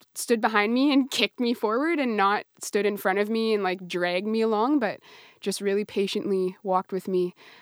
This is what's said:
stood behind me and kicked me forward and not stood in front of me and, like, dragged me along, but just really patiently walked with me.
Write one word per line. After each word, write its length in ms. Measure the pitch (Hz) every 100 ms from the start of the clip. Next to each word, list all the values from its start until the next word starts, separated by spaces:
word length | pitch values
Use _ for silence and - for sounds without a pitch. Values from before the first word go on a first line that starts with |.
| _
stood 260 | - - 233
behind 340 | 226 220 208
me 200 | 247 285
and 180 | 285 262
kicked 280 | - 208 -
me 120 | 240
forward 460 | 240 214 226 311 330
and 160 | 254 208
not 300 | 196 208 - _
stood 240 | - 208 202
in 100 | 202
front 240 | 202 190
of 100 | 208
me 240 | 226 226
and, 100 | 208
like, 220 | 190 185 180
dragged 400 | 175 175 180 208
me 120 | 226
along, 380 | 220 208 240 302
but 200 | 214 143 - - - _
just 180 | - 196
really 240 | 202 196
patiently 720 | 208 - 196 214 202 190 185 185
walked 280 | 196 185 190
with 140 | 190 -
me. 260 | 185 180 - - -